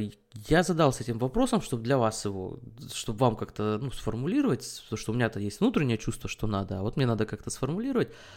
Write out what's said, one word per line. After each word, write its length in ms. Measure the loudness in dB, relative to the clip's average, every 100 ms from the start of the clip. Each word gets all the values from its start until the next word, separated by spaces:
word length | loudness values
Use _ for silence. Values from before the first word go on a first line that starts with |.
| -2 -8 _ -8 4
я 140 | 4
задался 400 | 4 4 4 4
этим 160 | -4 -2
вопросом, 420 | 0 2 2 2
чтобы 200 | 0 -4
для 140 | 2 4
вас 260 | 4 0
его, 340 | -4 -4 -6 -10 -14 -16 -12
чтобы 260 | -8 -4 4
вам 160 | 4 4
как-то, 420 | -6 -2 -2 0
ну, 100 | -4
сформулировать, 880 | -6 -4 -2 0 2 2 0 -4 -14
потому 140 | -8 -6
что 140 | -2
у 20 |
меня-то 240 | 0 0 0
есть 200 | -4 2
внутреннее 380 | 2 4 2 0
чувство, 300 | -2 -4 -8
что 180 | -4 0
надо, 320 | 0 -2 -2
а 40 |
вот 140 | -2 0
мне 100 | 2
надо 200 | 2 0
как-то 240 | -4 -8
сформулировать. 580 | -6 -4 -2 -2 0 -2 -4 -20